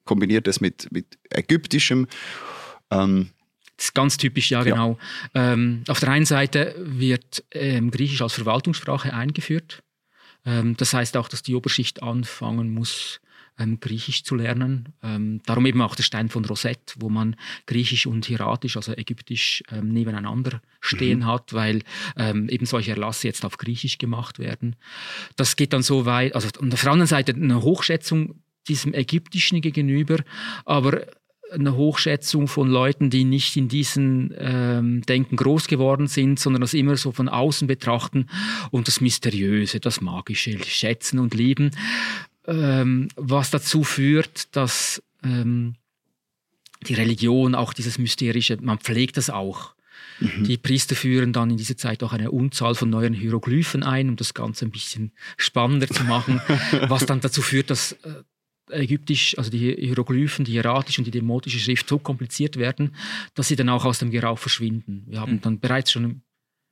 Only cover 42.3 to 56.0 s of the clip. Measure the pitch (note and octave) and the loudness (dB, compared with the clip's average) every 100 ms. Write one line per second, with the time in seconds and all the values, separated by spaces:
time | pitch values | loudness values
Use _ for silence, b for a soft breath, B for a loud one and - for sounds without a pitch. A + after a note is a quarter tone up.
42.3 | _ - D#3+ C#3+ C3 B2+ B2+ C3 - C3+ | _ -6 0 2 2 4 2 -2 -6 0
43.3 | C#3 C3+ D3 - D#3 C#3+ - C3+ D3+ D#3+ | 2 2 0 2 2 2 2 4 4 2
44.3 | - - C#3+ B2+ - - - - _ C3 | -6 -6 -2 0 0 -2 -6 -12 _ -2
45.3 | B2 A#2 A#2+ A#2+ A#2 _ _ _ _ _ | 0 0 0 -2 -8 _ _ _ _ _
46.3 | _ _ _ _ - - A#2 A2+ A2 A#2 | _ _ _ _ -16 -4 0 0 2 4
47.3 | B2+ B2+ B2 A#2 - A#2+ B2 A#2+ - A#2+ | 4 4 2 -2 -4 -6 -2 -2 0 0
48.3 | A#2 - A2 B2 G#2+ - A2+ B2+ C#3+ B2 | 0 0 0 -2 -2 0 0 0 0 -2
49.3 | G2+ G2 - - _ B B B B G2 | -2 -6 -8 -14 _ B B B B -2
50.3 | G#2 G#2 A#2+ - C3 - B2 C3 B2+ B2 | 0 0 0 0 0 0 0 2 2 2
51.3 | A#2+ A#2 A2+ A2 - A#2+ A2 A2+ A2+ A2 | 2 0 0 -2 -4 -4 -4 -4 -2 -2
52.3 | B2+ C3+ - A#2 A#2+ A#2 A2 A#2 A2 A2+ | 0 0 0 0 2 2 2 2 0 0
53.3 | A2+ A#2+ C#3 E3 C3+ C#3 C3 C3+ A2+ A#2 | -2 2 2 2 0 0 0 0 -2 -4
54.3 | - A2+ A2 A2 G#2+ - A#2 G#2+ B B | -4 -6 -6 -6 -6 -8 -6 -8 B B
55.3 | B - B2+ A#2+ C#3+ C3 - | B -2 2 2 2 2 0